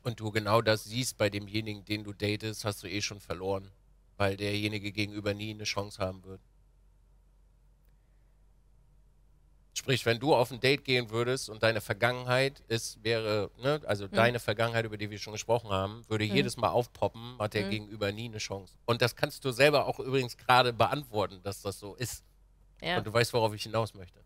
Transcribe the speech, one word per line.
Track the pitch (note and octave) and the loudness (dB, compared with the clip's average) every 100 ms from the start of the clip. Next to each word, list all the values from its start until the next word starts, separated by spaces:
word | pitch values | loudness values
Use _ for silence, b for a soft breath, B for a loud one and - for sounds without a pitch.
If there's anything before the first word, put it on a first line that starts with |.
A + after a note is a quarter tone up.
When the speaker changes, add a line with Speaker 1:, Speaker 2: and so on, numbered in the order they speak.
Speaker 1:
und | B2 A2+ | -6 -6
du | A2 | -2
genau | G#2+ G2+ A2+ | -2 4 4
das | A2+ G#2+ | 6 2
siehst | G#2 A#2 B2+ - | 0 -4 -6 0
bei | G#2 | 0
demjenigen, | G2+ G2+ G#2 A2 G#2 | 0 -4 -4 -4 -10
den | F#2+ G#2+ | -6 -6
du | G#2 | -6
datest, | G2+ G#2 G#2 A2 G#2 | -4 -2 -2 -4 -6
hast | A2 G2 | -6 -6
du | F#2 | -6
eh | G2+ | -6
schon | - G#2 | -6 -8
verloren, | - E2+ F#2 G2 G2 _ _ _ _ - | -10 -6 -4 -4 -6 _ _ _ _ -2
weil | G2 G2 | -2 0
derjenige | G2+ G#2 G#2 G#2+ G2+ | -4 -2 -2 -4 -6
gegenüber | G2 G2+ G#2 G#2 | -4 -4 -4 -4
nie | G2+ G#2+ | -4 -6
eine | G#2+ | -8
Chance | G#2+ - G2+ - | -6 -6 -6 -6
haben | F#2+ F#2 | -6 -6
wird. | F#2 F#2+ _ _ _ _ _ _ _ _ _ _ _ _ _ _ _ _ _ _ _ _ _ _ _ _ _ _ _ _ _ _ _ _ _ | -16 -18 _ _ _ _ _ _ _ _ _ _ _ _ _ _ _ _ _ _ _ _ _ _ _ _ _ _ _ _ _ _ _ _ _
Sprich, | - - B2+ A#2+ | -8 0 2 4
wenn | A#2 | 2
du | C#3 | 4
auf | C3 B2 | 4 4
ein | B2 | 2
Date | B2+ C#3+ | 2 2
gehen | - B2+ A2+ | 2 0 2
würdest | A2+ A#2+ C3 - | 0 0 0 -4
und | A2 | 2
deine | A2+ A2 | 2 2
Vergangenheit | - G2+ A#2 B2 B2 B2 C3+ C#3 - | -4 0 0 0 0 2 2 -2 -4
ist, | A2+ - - | -4 -4 -4
wäre, | G#2+ A#2 A2 G#2+ G2 - | 0 0 2 0 -2 -2
ne, | B2+ D3+ - | -2 -2 0
also | G#2 G2 | -2 0
Speaker 2:
Hm. | |
Speaker 1:
deine | G#2 A#2 A#2+ | 4 4 4
Vergangenheit, | - A2 A2+ A#2 A2+ | -2 0 0 0 -2
über | G#2+ | -6
die | G#2 | -8
wir | G#2 | -8
schon | - | -10
gesprochen | G#2+ - A#2 A2 | -8 2 2 2
haben, | G2 G2 A2+ A2+ | 0 0 -6 -4
würde | A2 | 0
Speaker 2:
Hm. | G#2+ | 2
Speaker 1:
jedes | G2+ G2 - | 2 0 0
Mal | G#2 | 2
aufpoppen, | G2 A#2+ - G2+ A2+ A#2+ B2+ | 2 0 -2 -2 -2 -16 -6
hat | G#2+ | -2
der | A2 | -2
Speaker 2:
Hm. | G2 | -2
Speaker 1:
Gegenüber | G#2+ G#2+ G#2+ G2+ | -4 -6 -4 -4
nie | G#2 | -4
eine | A#2 G#2+ | -10 -8
Chance. | - G2 F#2 - - | -8 -8 -12 -10 -2
Und | A#2 | 2
das | B2 | 2
kannst | - - - | 2 -4 -2
du | C3+ | -6
selber | A#2 C#3+ C#3+ G#2+ | 6 6 6 2
auch | B2+ | -4
übrigens | C3 C3+ B2 - | -2 -2 -2 -6
gerade | - B2 B2 | 6 6 6
beantworten, | A2+ G#2+ C#3 C#3+ G#2+ F#2 F#2+ | 4 2 2 -2 -2 -2 -4
dass | G2 F#2+ | -10 -6
das | G2+ F#2 | -8 -8
so | G2+ | -14
ist. | F#2 B2 - _ _ _ _ _ - | -8 -8 -8 _ _ _ _ _ -10
Speaker 2:
Ja. | - F3+ | -4 -4
Speaker 1:
Und | G#2+ | 0
du | |
weißt, | A2+ A#2 | 2 2
worauf | B2 A2 | 2 0
ich | G#2 | -2
hinaus | A2+ A2 A2 | -4 -2 -2
möchte. | G2+ F2+ _ | -8 -20 _